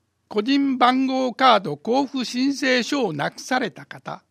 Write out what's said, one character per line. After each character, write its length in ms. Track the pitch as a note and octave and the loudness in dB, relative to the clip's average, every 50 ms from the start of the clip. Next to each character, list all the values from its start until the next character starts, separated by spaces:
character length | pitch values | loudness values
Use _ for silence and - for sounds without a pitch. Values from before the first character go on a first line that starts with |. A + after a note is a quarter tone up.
| _ _ _ _ _ - | _ _ _ _ _ -8
個 140 | - G#3+ | -4 -4
人 360 | G#3+ B3 C#4 C#4+ C#4 C#4 C4 B3+ | 0 2 2 2 2 2 2 4
番 300 | B3+ A#3+ B3+ C4 C4+ C4 | 4 4 4 4 2 0
号 260 | C4 C4 C4 B3+ A3 | 0 0 -2 -2 0
カ 220 | - C4 C4 A#3 | 2 4 6 6
ー 40 | G#3 | 4
ド 200 | F#3 D#3 D3 C#3 - | 2 -2 -8 -8 -4
交 240 | A3 A#3 C4+ C#4+ B3+ | -2 0 0 0 -2
付 160 | - C4 A#3+ | -4 -6 -6
申 300 | - - B3 B3+ C#4 C#4 | -6 -4 -2 -2 -2 -2
請 300 | B3+ C#4 C4 B3+ B3 A3 | -2 0 0 0 0 0
書 220 | - D4 C#4+ B3 | -2 -2 -2 -2
を 80 | F#3+ D#3 | -2 -2
な 180 | C#3+ C#3 E3 | -4 -4 -6
く 100 | - - | -6 -8
さ 180 | - - C4 B3+ | -8 -4 -2 -2
れ 100 | B3 F#3+ | -2 -4
た 160 | - - - | -8 -10 -18
方 380 | - - C#3+ - - C#3 - _ _ | -18 -18 -18 -14 -14 -14 -14 _ _